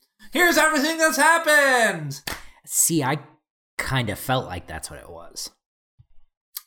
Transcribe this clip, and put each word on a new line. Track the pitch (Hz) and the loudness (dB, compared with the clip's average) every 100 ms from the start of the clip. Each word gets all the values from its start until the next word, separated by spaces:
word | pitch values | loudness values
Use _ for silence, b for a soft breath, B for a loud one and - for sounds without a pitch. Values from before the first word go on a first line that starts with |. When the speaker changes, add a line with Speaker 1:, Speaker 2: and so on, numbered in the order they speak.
| _ _ B | _ _ B
Speaker 1:
"Here's | 285 349 302 | 2 4 4
everything | 311 302 302 320 | 4 2 0 0
that's | 320 269 | 0 4
happened!" | 302 330 311 294 277 247 214 170 147 139 - B B B | 4 4 4 4 4 4 2 0 -8 -10 -12 B B B
Speaker 2:
See, | - - - 165 | -6 -2 0 2
I | 127 151 - _ _ _ _ - | 0 -2 -6 _ _ _ _ -8
kinda | - 131 113 | -4 -2 -2
felt | 90 - 127 - | -4 -2 -2 -4
like | 90 - | -10 -12
that's | 80 - | -14 -14
what | - | -16
it | - | -18
was. | 85 82 - - _ _ _ _ _ _ - - _ _ - | -20 -16 -14 -14 _ _ _ _ _ _ -20 -20 _ _ -18